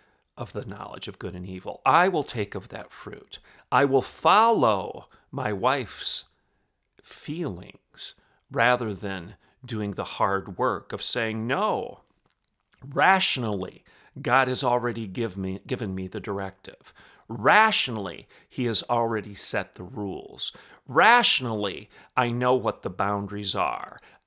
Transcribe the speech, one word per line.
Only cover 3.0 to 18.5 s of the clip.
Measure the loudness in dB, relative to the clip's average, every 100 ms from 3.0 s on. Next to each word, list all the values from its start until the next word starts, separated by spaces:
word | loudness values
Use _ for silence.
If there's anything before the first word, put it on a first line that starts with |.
| -16 -16 -16 -20 -20 -20 0
I | 2
will | 4 4
follow | 2 2 6 6 6 6 4 4 0 -10 -16 _ _
my | -4 -2
wife's | 0 2 0 -4 -6 -2 -2 -4 _ _ _ _ _ _ _
feelings | -20 -14 -10 -6 -6 -8 -12 -20 _ -14 -14 -14 _ _ -6
rather | 2 4 4 0
than | -4 -6 -6 -10 -16 _ _
doing | -8 -4 -4
the | -4
hard | -6 0 2 2 -2 -2
work | -2 -2 -6
of | -6
saying | -2 -2 -2 -2 -2
no. | -2 0 -2 -6 -12 _ _ _ _ _ _ _ -20
Rationally, | -6 2 6 6 4 0 -2 -2 -4 -10 _ _ _ -8
God | 2 2 2
has | 2
already | 2 2 0 -4 -6
give | -4 -6 -4
me, | -6 -6 -6
given | -6 -4
me | -6 -8
the | -8
directive. | -6 -6 -6 -10 -20 -20 -20 -20 -20 _ -12
Rationally, | 0 4 6 6 2 -2 -4 -6 -10 -16 _
he | _